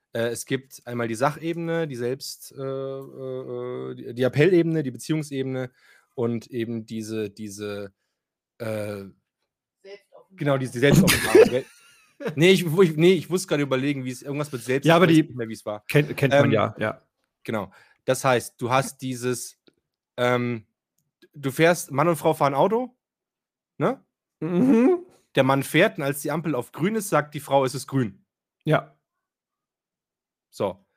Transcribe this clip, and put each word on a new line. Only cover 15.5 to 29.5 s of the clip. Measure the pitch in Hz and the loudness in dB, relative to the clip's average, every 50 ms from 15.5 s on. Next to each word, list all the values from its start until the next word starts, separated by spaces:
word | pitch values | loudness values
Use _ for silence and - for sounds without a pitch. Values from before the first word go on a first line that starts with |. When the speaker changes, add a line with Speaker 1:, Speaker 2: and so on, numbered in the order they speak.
| 110 | -10
Speaker 1:
es | - - | -10 -10
war. | 107 104 104 - - | -10 -10 -10 -10 2
Speaker 3:
kennt, | - 147 147 147 - | 2 2 2 2 -2
kennt | - 139 131 135 143 | -2 0 4 4 4
man | 135 117 | 4 4
Speaker 1:
Ähm, | |
Speaker 3:
ja, | 110 104 104 110 - - | 4 2 0 -2 -2 -4
ja. | 107 107 - - _ _ _ _ _ _ _ _ _ | -6 -6 -6 -8 _ _ _ _ _ _ _ _ _
Speaker 1:
genau. | - 113 107 95 95 _ - _ _ _ _ _ | -6 -6 -6 -6 -8 _ -20 _ _ _ _ _
Das | - 131 - - | -4 -2 0 2
heißt, | 135 127 117 - - - _ | 2 2 2 0 -4 -10 _
du | 123 117 | -4 0
hast | 127 139 135 233 - - | 0 0 0 -2 -8 -10
dieses, | 131 131 127 120 123 127 123 120 - - - _ _ _ _ _ _ _ _ _ _ _ _ - | -10 -10 -8 -6 -4 -4 -4 -4 -8 -14 -18 _ _ _ _ _ _ _ _ _ _ _ _ -2
ähm, | 123 123 123 120 123 120 120 113 110 _ _ _ _ _ _ _ _ _ _ _ - _ _ | 0 0 2 0 0 -4 -6 -8 -10 _ _ _ _ _ _ _ _ _ _ _ -20 _ _
du | 147 143 139 | -8 -8 -6
fährst, | 127 - 160 170 175 - - - | 0 4 4 4 4 2 -2 -4
Mann | 139 139 156 170 | -2 2 2 2
und | 170 | 2
Frau | 147 175 165 156 | 2 0 0 2
fahren | - 151 139 139 | 2 2 2 2
Auto, | 135 170 196 220 240 254 247 - _ _ _ _ _ _ _ _ _ _ _ _ _ _ _ _ - | 2 2 2 2 -2 -4 -6 -10 _ _ _ _ _ _ _ _ _ _ _ _ _ _ _ _ -2
ne? | 143 202 269 - _ _ _ _ _ _ _ _ | -2 -2 -2 -4 _ _ _ _ _ _ _ _
Speaker 3:
Mhm. | 156 160 180 175 247 262 - 226 247 330 359 359 - - _ _ _ _ _ | -6 -2 0 2 4 4 4 6 6 4 2 0 -2 -12 _ _ _ _ _
Speaker 1:
Der | - 131 | 0 2
Mann | 131 135 139 | 2 2 0
fährt | 127 - - 160 190 220 196 - | 0 0 2 2 2 2 2 -2
und | |
als | 143 139 143 - | -4 -4 -4 -4
die | - 151 | -6 -6
Ampel | 143 170 151 170 143 | -6 -4 -4 -4 -4
auf | 123 - - | -4 -6 -8
grün | - - 147 202 220 | -6 -4 -2 -2 -2
ist, | 220 208 - | -2 -4 0
sagt | 165 147 147 147 - | 0 0 0 -2 -10
die | 143 | -12
Frau, | - - 139 139 135 | -4 0 2 2 2
„Es | 127 139 | 2 -2
ist | 131 - | -6 -8
grün.“ | - 135 135 123 98 - _ _ _ _ _ _ _ _ _ _ | -4 -2 -2 -2 -2 -6 _ _ _ _ _ _ _ _ _ _
Speaker 3:
Ja. | 156 151 - - - _ _ _ _ _ _ _ _ _ _ _ _ | 0 0 0 0 -6 _ _ _ _ _ _ _ _ _ _ _ _